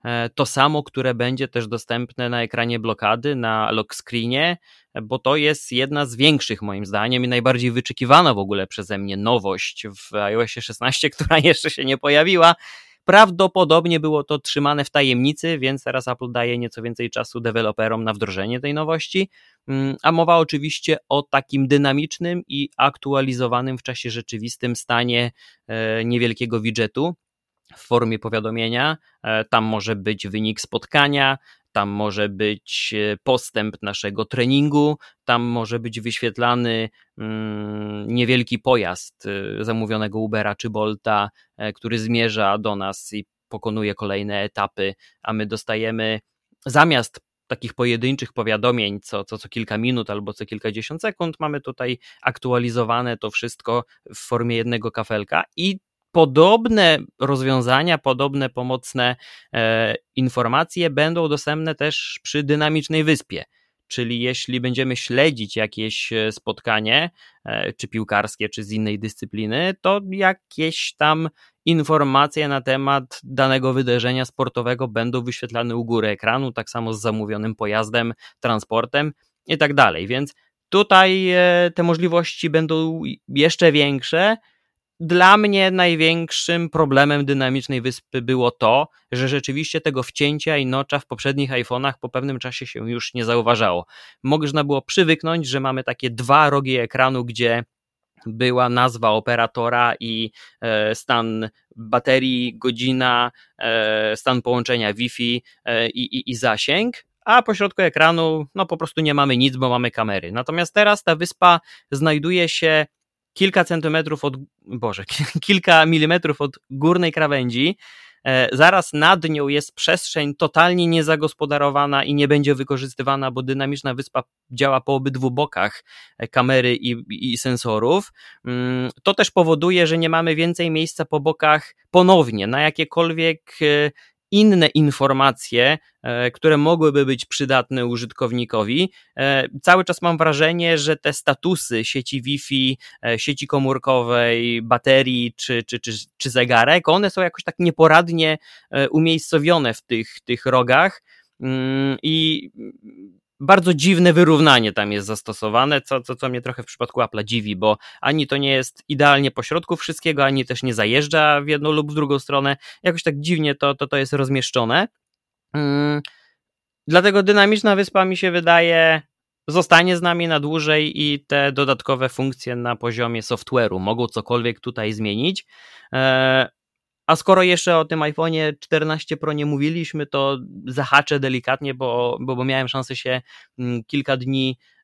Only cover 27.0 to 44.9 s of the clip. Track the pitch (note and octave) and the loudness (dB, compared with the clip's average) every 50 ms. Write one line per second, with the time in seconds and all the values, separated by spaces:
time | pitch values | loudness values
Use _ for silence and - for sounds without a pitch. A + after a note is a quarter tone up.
27 | C#3+ F3 F3 _ _ _ _ _ _ _ _ _ _ _ - - - - A#2+ A#2+ | -4 -4 -4 _ _ _ _ _ _ _ _ _ _ _ -20 -20 -4 0 0 0
28 | A#2 A2+ A2+ G#2+ - A#2 A#2 A2 G#2 A2 A2+ A#2 A2+ A2+ A#2 A#2+ C#3 D3+ D#3+ D#3 | 2 0 -4 -6 -6 -4 -4 -4 -4 -4 -4 -4 -4 -2 -2 -2 -2 -2 -2 -6
29 | _ _ _ _ - A2 A2 A2 G#2+ _ - A#2 A2 A2 A2 G#2+ F#2+ A2 A2 G2+ | _ _ _ _ -6 -4 -2 -2 -2 _ 0 0 0 0 -2 -4 -2 -4 -6 -4
30 | F#2+ G#2+ G#2+ G2 - G2+ F#2+ G#2+ A2 A2 G#2+ - - _ - - - _ - D3 | -4 -4 -4 -4 -8 -8 -6 -4 -4 -4 -4 -6 -10 _ -6 -8 -8 _ 2 2
31 | C#3+ C#3+ C#3+ C#3+ C3+ C3+ C3+ C3+ _ _ _ _ _ _ _ G#2+ G2+ G2+ G2+ G#2 | 2 2 2 2 2 0 0 -2 _ _ _ _ _ _ _ -2 -2 -2 -2 -4
32 | G#2+ G#2 F#2+ G#2 G#2 G#2 G2 F#2+ G#2+ G#2+ G#2+ G2 _ - - - - - A2 G#2+ | -4 -4 -2 -2 -4 -4 -2 -2 -2 -2 -2 -4 _ -10 -8 -6 -6 -4 -4 -4
33 | G#2 G#2 G#2 - _ - B2+ B2 - - _ A2 G#2+ G#2+ - - - G2+ G2+ - | -2 -4 -4 -4 _ 0 0 0 -2 -4 _ -4 -4 -4 -6 -8 -10 -8 -8 -6
34 | - G2+ G2+ G#2 G#2+ _ - B2 A#2+ B2 C3+ C#3+ C#3+ D3+ C#3+ D3 D3 D3+ D3+ - | -8 -6 -6 -6 -8 _ -4 -2 0 2 2 2 2 2 2 2 2 2 0 -4
35 | - - _ _ _ - A#2+ A#2+ A#2+ A#2+ A#2+ A#2+ A2+ G#2+ A#2 A#2 A2+ A#2+ A2 A#2 | -10 -20 _ _ _ 0 0 0 0 -2 -4 -4 -4 -6 -6 -8 -8 -8 -10 -8
36 | G#2+ A#2+ A2+ - B2+ A#2 G#2 - A#2+ A#2+ B2 B2 A#2+ A#2 A2+ A2+ A2+ G#2+ _ _ | -8 -8 -6 -4 -6 -6 -2 -2 0 0 0 0 0 -2 -2 -4 -4 -6 _ _
37 | _ _ _ - A2 A2 - - A2 G#2+ - - - - - - - - - - | _ _ _ -12 -10 -8 -6 -6 -6 -6 -6 -8 -8 -8 -8 -8 -8 -10 -10 -10
38 | G#2 G#2+ A#2 B2 A#2+ A#2 B2+ B2 A#2+ - B2 A2 _ C3 B2+ A#2 G2 F2 F2+ - | -8 -4 -2 -2 0 2 0 0 0 -2 -6 -4 _ 0 0 0 0 -4 -6 -8
39 | - - _ _ - G#2 G2+ G2 G2 G#2 G#2 G#2 G#2+ A2+ A2+ A2+ A2 G#2 A2 G#2+ | -12 -20 _ _ -10 -8 -8 -8 -8 -8 -8 -8 -6 -4 -4 -4 -4 -4 -4 -4
40 | G#2+ G#2 G2 A2 A2 G#2+ A2 G#2+ G#2 G#2 G2+ _ - A#2 G#2+ A2 G#2+ G#2+ G#2+ G#2 | -4 -4 -4 -6 -6 -4 -4 -4 -4 -4 -6 _ -8 -8 -4 -4 -4 -4 -4 -6
41 | _ A2+ G#2+ G#2 G2+ G2+ _ _ _ _ _ _ G#2+ G#2+ G#2 _ - A2+ A2+ A2+ | _ -2 -2 -2 -2 -4 _ _ _ _ _ _ -10 -10 -10 _ -8 -6 -6 -4
42 | A2 A2 A#2 A#2 A2+ A2+ G#2+ A2 G#2 G2 G2+ A2 G#2 A2 G#2 G2 F#2+ G2 G2 - | -2 -2 0 0 0 0 0 0 0 0 0 0 -2 -4 -4 -4 -6 -8 -8 -10
43 | - - G#2+ G#2+ G2+ _ _ _ _ _ - A2 - A2+ G#2 A2 G#2+ G#2 G2 - | -14 -12 -12 -12 -12 _ _ _ _ _ -16 -10 -8 -6 -4 -4 -4 -4 -4 -6
44 | G#2+ G2+ G2 G2+ G2+ G#2 G2+ G2+ G2+ G#2 _ - G2+ - _ - G2 G2 | -6 -6 -6 -6 -6 -4 -4 -4 -6 -6 _ -4 -6 -4 _ -4 -6 -6